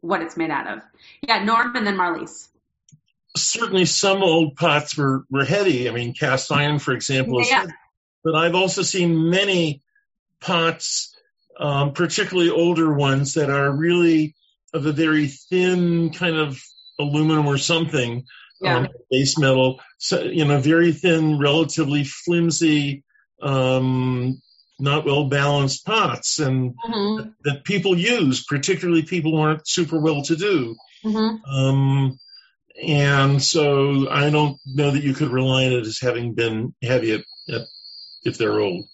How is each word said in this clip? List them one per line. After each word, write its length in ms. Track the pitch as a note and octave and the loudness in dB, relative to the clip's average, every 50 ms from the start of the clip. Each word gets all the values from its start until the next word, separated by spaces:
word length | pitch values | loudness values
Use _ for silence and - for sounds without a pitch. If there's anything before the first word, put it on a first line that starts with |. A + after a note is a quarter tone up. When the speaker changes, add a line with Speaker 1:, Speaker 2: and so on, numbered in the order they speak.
Speaker 1:
what 220 | - E3+ G3 F3+ E3 | -4 -2 -4 -4 -4
it's 140 | E3 - | -6 -6
made 140 | E3+ E3 D#3+ | -6 -6 -4
out 160 | D3+ C#3 - | -4 -6 -6
of. 160 | - G2+ A2 - _ _ _ - - - _ - | -8 -10 -12 -14 _ _ _ -20 -20 -20 _ -4
Yeah, 160 | - A3+ G#3 G3 | -2 -2 0 0
Norm 300 | G#3 A#3 A3+ A#3+ B3 B3 | 0 0 0 0 -2 -2
and 100 | B3+ G#3+ | -4 -2
then 100 | G3+ G3 | -2 -2
Marlise. 520 | F#3+ F3+ F3 E3 E3 - E3+ - - - _ _ _ _ _ _ _ _ _ - _ _ _ _ _ _ _ _ | 0 -2 -2 -2 -4 -8 -12 -16 -20 -20 _ _ _ _ _ _ _ _ _ -20 _ _ _ _ _ _ _ _
Speaker 2:
Certainly 500 | - - - - - A#3 G3 F#3+ F#3+ F3+ | -4 -2 -2 -2 -2 -4 0 2 2 2
some 360 | E3 - - - G3 G3 G3 F#3+ | 2 2 2 2 2 2 2 2
old 340 | F3+ D#3+ E3 E3 D3+ C#3 | 2 4 2 2 0 -2
pots 400 | - D#3+ D#3+ D3 D3 D3 - - | -2 0 2 2 2 0 -2 -6
were, 280 | - D3 C3+ C3+ C3+ - _ | -2 0 0 0 -2 -4 _
were 140 | C3 C#3 C#3 | -2 -2 0
heavy. 440 | B2 D3 G#3 G3+ F#3+ D3 B2 B2 A#2+ | 0 0 0 2 2 0 0 -2 -4
I 40 | A2+ | -4
mean, 220 | A#2+ A#2+ A#2+ B2+ | -4 -6 -6 -6
cast 380 | - D3+ D#3 E3+ - - - D#3 | -4 -2 -2 -2 -2 -2 -2 -2
iron, 260 | C#3+ C#3+ D3 D3+ D3 | 0 0 0 -2 -2
for 140 | - - C3 | -2 -2 -4
example, 480 | - - - C#3 C3 B2+ A2+ B2+ B2 | -4 -2 -2 -2 -2 0 0 0 0
is 100 | A#2+ A#3+ | 0 2
Speaker 1:
Yeah. 100 | C4+ C4+ | 2 0
Speaker 2:
heavy. 120 | - F3 D#3 - _ _ _ _ _ _ _ _ _ | 0 -2 -10 -18 _ _ _ _ _ _ _ _ _
But 120 | D#3+ D#3+ | -2 0
I've 200 | D#3 E3 E3+ E3+ | 2 2 2 2
also 280 | F3+ F#3+ F#3 F3 G3 F3+ | 2 2 0 0 -2 -2
seen 460 | C#3+ - F#3+ F3 E3+ E3 D#3+ D#3+ E3 | -2 0 0 2 2 2 2 2 2
many 520 | F3 F#3+ G3+ G3+ F#3+ F3+ E3+ D#3 C#3+ - _ _ _ _ _ _ _ _ _ _ _ _ | 2 2 2 2 0 0 0 0 -2 -6 _ _ _ _ _ _ _ _ _ _ _ _
pots, 720 | - - F#3 E3+ E3 E3 D#3+ E3 - - - - - - - _ _ _ _ _ _ _ _ - | -6 -2 -2 0 0 0 -2 -4 -8 -8 -6 -6 -8 -10 -16 _ _ _ _ _ _ _ _ -6
um, 340 | - D3 C#3+ C#3 C#3+ D3 C#3 | -4 -2 0 0 0 -2 0
particularly 580 | - F3 E3 E3 - G#3 - F#3 F#3 F3 E3+ | -2 -2 -2 0 -2 -4 -2 0 2 2 2
older 420 | - D#3+ E3+ E3+ F3+ D#3+ E3 D#3+ D3+ | 2 2 2 2 2 2 2 2 2
ones, 420 | C#3+ C#3+ C#3 C3+ C3+ C#3 C#3 - | 2 2 2 2 2 0 0 0
that 160 | E3 D3+ C#3 | -2 0 0
are 200 | C#3 C#3 C#3 C#3+ | 0 0 0 0
really 640 | C#3 C#3 D#3 E3+ F3 F3 F3 E3+ E3 D#3 D#3 D3+ D3+ _ _ _ _ _ _ _ - | 0 0 0 2 2 4 4 4 4 4 2 0 -4 _ _ _ _ _ _ _ -6
of 140 | D#3+ C#3 | -4 -2
a 60 | D#3 D3 | -2 0
very 340 | C#3 E3 D#3+ D#3 D3+ D3+ | 0 0 2 2 2 0
thin 840 | C#3 C#3 - - _ F3+ F3+ F3+ F3+ F3+ F3+ F3 F3 E3+ E3+ E3+ E3 | -2 -4 -10 -12 _ 0 2 2 2 2 2 2 2 2 2 0 -2
kind 260 | D#3+ - F3+ F3 E3 | -2 -2 -4 -2 0
of 220 | D#3 D#3 D3 C3+ C3 - - - - _ - _ _ | 0 -2 -2 -4 -10 -14 -20 -20 -20 _ -20 _ _
aluminum 480 | D3 C#3+ C#3+ D3 D#3 D#3 D#3+ D#3 D3+ | -4 -2 0 2 2 2 4 2 2
or 120 | C#3+ C#3+ C3+ | 2 0 0
something, 680 | - - E3+ E3 E3 - - D3 B2 A#2 A#2 A#2+ B2+ _ - - - _ _ _ | 0 0 0 0 0 0 -2 -2 -2 -2 -4 -8 -10 _ -20 -20 -20 _ _ _
Speaker 1:
Yeah. 160 | F#3 F#3 F3 | -4 -2 0
Speaker 2:
um, 120 | - C3+ C3 - - - _ | 0 0 -2 -6 -14 -8 _
base 280 | C3 C3 C#3 C3+ - - | 0 0 0 0 0 2
metal, 420 | D3 C3+ C3 C3 C3 C3 C3 C3 - - _ _ | 2 4 4 4 2 0 0 -4 -14 -20 _ _
so, 240 | - - F#3+ - E3+ | -6 -4 -4 -2 -4
you 220 | - - E3+ D#3 | -2 -2 0 2
know, 140 | C#3+ C#3+ C#3+ | 2 2 2
very 340 | B2+ D3 D#3+ E3 E3+ F3 D#3+ | 2 2 4 4 4 2 2
thin, 460 | D#3 - F3+ E3 D#3+ D#3+ D#3 D3+ D3 | 2 0 0 2 2 2 0 0 2
relatively 680 | C#3 C#3+ C#3+ D#3+ E3 D#3 - - D#3+ C3+ C#3+ D3 C#3+ | 2 2 2 2 0 0 0 -2 -2 0 0 -2 -2
flimsy, 1000 | C3+ - - - - F3 E3+ E3+ E3+ D#3 E3 E3+ D#3+ D3+ D3 C#3+ C#3+ C#3 C#3 _ _ _ _ _ _ _ _ | -4 -8 -10 -4 -2 0 2 2 0 0 2 2 2 2 2 0 -2 -4 -8 _ _ _ _ _ _ _ _
um, 1000 | - C#3 C3+ C3+ C3 B2+ C3 C3 C3 C3 B2+ B2+ B2+ B2+ B2+ B2 B2 B2+ C3 C3 _ _ _ _ _ _ _ _ | -6 -2 0 0 2 2 2 2 2 0 0 0 0 -2 -2 -2 -2 -4 -4 -6 _ _ _ _ _ _ _ _
not 260 | C3+ C#3 C#3+ D3+ D#3 | -2 -2 0 0 0
well 200 | D3 C#3 C#3+ D3+ C3+ | 0 0 0 0 0
balanced 560 | C#3 C#3+ C#3 C#3+ C#3+ C#3+ C#3 C3+ C3+ - - | 0 0 0 2 2 2 0 0 -2 -6 -6
pots, 540 | - G#3+ A3+ G3+ F3 - - - - - - | -2 0 0 0 0 -2 -4 -6 -6 -4 -2
and 360 | D#3 C3+ C3 C3 B2+ B2+ B2 | -2 0 0 0 -2 -4 -6
Speaker 1:
Mm-hmm. 520 | - - - A2+ A2 G2+ G3+ A3 A3 G#3+ - - _ _ | -8 -10 -8 -4 -2 -2 -2 -2 -4 -6 -12 -16 _ _
Speaker 2:
that 200 | D3 C#3 - - | -6 -6 -6 -4
people 320 | - G3+ G3 - G3 F#3 | -4 -2 0 2 2 2
use, 480 | F3 F3 A3 A#3+ A#3 F3+ C3+ B2+ - - | 2 2 0 2 2 2 2 0 0 -2
particularly 580 | - D3 C#3 C#3 - F#3+ D#3 F3+ F3+ E3+ E3 D#3 | -4 -4 -4 0 -2 -2 -2 0 0 0 0 0
people 300 | D#3+ F3+ F3+ D3+ D#3+ D#3+ | 0 -4 -2 -2 0 0
who 60 | D#3 | 2
aren't 300 | D#3 D#3 D#3 D3+ - - | 2 2 0 -2 -4 -6
super 320 | - - F3 D3 D#3+ D#3+ | -2 -2 -2 0 -2 0
well 220 | D3+ D#3+ D#3 C#3+ C3+ | 0 0 0 0 -2
to 140 | C3+ E3 | -2 -2
do. 400 | D#3 F#3 G#3 G3 D#3 B2+ A#2 A2+ - - _ - - - | -2 0 0 0 0 0 -2 -8 -14 -18 _ -20 -10 -6
Speaker 1:
Mm-hmm. 400 | A3 G#3+ A3 A3 A3 A3+ A3 A3 | -4 -2 0 0 0 -2 -4 -10
Speaker 2:
Um, 720 | C#3 C3+ C3+ C3+ C3+ C3+ C#3 C#3 C3+ C3+ C#3 C3+ C3 C3 - _ _ _ - _ _ _ _ _ _ _ - - | -6 -2 0 2 2 2 2 2 2 2 2 0 0 -2 -6 _ _ _ -20 _ _ _ _ _ _ _ -12 -4
and 600 | - D3+ C#3+ C#3+ C#3+ C#3+ C#3 C3+ C#3 C#3 C#3+ C3 | 0 0 2 2 4 4 4 4 4 4 2 2
so 640 | - - E3 D3+ D3 C#3+ C#3 C#3 C#3 C#3 C3+ C3+ C3 | 2 2 2 2 4 4 2 2 2 2 2 0 0
I 200 | C#3+ C#3+ C#3+ D3 | 0 0 2 2
don't 280 | D3 D3+ D3+ D3 C3+ - _ | 2 2 2 0 -2 -6 _
know 240 | C#3 C3 C#3 D3 C#3+ | -8 -4 0 0 0
that 120 | C#3 C#3+ D3 | 0 0 0
you 120 | C#3+ C3 | -2 -2
could 160 | - D3+ C3+ | -2 -2 -2
rely 360 | A#2+ B2+ C3 C3 C3 C3 C3 | 0 0 0 2 2 2 2
on 60 | C3 B2+ | 2 0
it 140 | B2 A2+ | 0 -2
as 140 | A2 A2 - | -4 -8 -4
having 340 | - B2+ A#2+ A#2+ A#2+ A#2+ A2 | -4 -2 -2 -2 -4 -6 -4
been 400 | G#2+ A#2 A#2 A2 A2 A#2 B2 - _ - | -2 -2 -2 -2 -4 -6 -6 -8 _ -4
heavy 300 | A#2 B2+ B2+ A2 A2+ G#2+ | 0 0 0 2 0 -2
at, 120 | - - - - - - - | -2 -4 -10 -20 -20 -12 -10
at, 140 | B2 A2 F#2+ - - - - - - - - - - - _ | -8 -8 -10 -10 -18 -20 -20 -20 -20 -20 -20 -20 -20 -8 _
if 120 | A#2 - | -6 -4
they're 220 | - A#2 G#2+ G#2 G#2+ | -2 -2 0 2 2
old. 260 | G#2+ G2+ F2+ F2+ G#2 _ | 0 0 -2 -4 -8 _